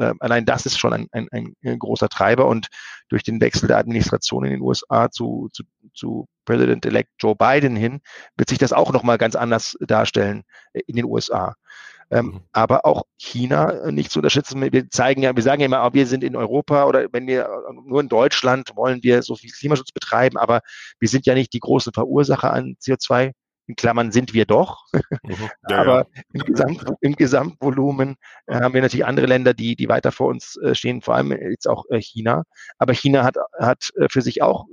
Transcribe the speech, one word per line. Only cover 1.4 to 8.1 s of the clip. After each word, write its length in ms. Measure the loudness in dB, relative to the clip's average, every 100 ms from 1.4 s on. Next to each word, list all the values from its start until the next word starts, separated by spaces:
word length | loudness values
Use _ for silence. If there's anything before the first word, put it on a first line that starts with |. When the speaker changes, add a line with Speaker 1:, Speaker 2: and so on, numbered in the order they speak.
| -10 -10
Speaker 1:
ein 140 | -8 -6
großer 300 | -4 -2 -2
Treiber 400 | 0 2 4 4
und 180 | 2 -4 -16 -20 -18 -4
durch 140 | -4
den 180 | -2 0
Wechsel 280 | 0 2 2
der 100 | 2
Administration 640 | 2 0 0 -2 -2 -4
in 60 | -2
den 120 | -2
U 100 | -2
S 100 | -2 0
A 220 | 0 0
zu, 380 | -2 -6 -6 -8
zu, 100 | -12 -20 _ _
zu 320 | -12 -8 -8 -10 _
President-elect 640 | -2 2 2 2 0 -2 -2 -4
Joe 160 | -2 2
Biden 400 | 4 4 2 0
hin, 240 | -2 -4 -16